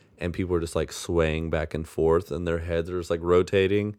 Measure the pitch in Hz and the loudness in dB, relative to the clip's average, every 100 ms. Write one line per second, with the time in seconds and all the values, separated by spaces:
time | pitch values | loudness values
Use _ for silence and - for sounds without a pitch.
0 | _ _ 87 82 90 87 82 82 78 - | _ _ -6 -4 -2 -2 -2 -4 -4 -6
1 | - 85 80 78 82 80 78 78 80 - | -2 2 2 0 -2 -2 -2 -6 -6 0
2 | 80 82 98 78 85 82 85 85 85 90 | 4 4 2 -6 -2 -2 -2 -2 -2 -6
3 | 85 85 85 90 90 101 95 101 104 | -4 -4 4 4 4 2 2 2 -2